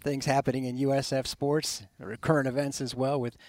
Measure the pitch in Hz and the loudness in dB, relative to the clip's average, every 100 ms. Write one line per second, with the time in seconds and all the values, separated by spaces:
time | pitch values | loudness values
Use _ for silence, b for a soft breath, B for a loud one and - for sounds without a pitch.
0 | - 139 135 135 139 127 127 123 139 139 | -4 -2 2 2 2 0 -2 0 2 2
1 | 131 135 127 - 143 147 - - 104 - | 2 -2 -2 -2 0 0 0 -8 -12 -14
2 | 90 147 - 156 135 127 143 135 131 123 | -12 -4 2 4 4 0 -2 -2 -6 -2
3 | 131 143 120 - | -2 0 -2 -6